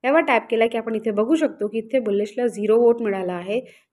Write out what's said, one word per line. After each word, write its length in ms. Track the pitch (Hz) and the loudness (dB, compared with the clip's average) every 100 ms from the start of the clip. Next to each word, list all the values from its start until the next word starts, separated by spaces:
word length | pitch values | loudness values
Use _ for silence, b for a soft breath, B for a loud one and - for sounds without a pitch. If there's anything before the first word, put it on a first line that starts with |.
यावर 160 | 254 311 | 2 2
टॅप 260 | 285 233 233 | 4 0 0
केला 160 | 226 226 | 0 0
की 120 | 226 | 0
आपण 160 | 226 | -4
इथे 160 | 220 220 | -4 -2
बघू 240 | 202 220 | -2 2
शकतो 340 | 311 302 - 202 | 2 0 -2 -6
की 100 | 220 | -6
इथे 200 | 220 262 | -2 -2
बुलिशला 460 | 220 202 208 240 247 | 0 -2 -2 -2 -4
झिरो 320 | 196 208 226 | -2 2 4
वोट 240 | 233 233 | 4 4
मिळाला 300 | 220 190 180 | 0 -2 -4
आहे, 280 | 175 180 226 247 B B | -6 -4 -6 -6 B B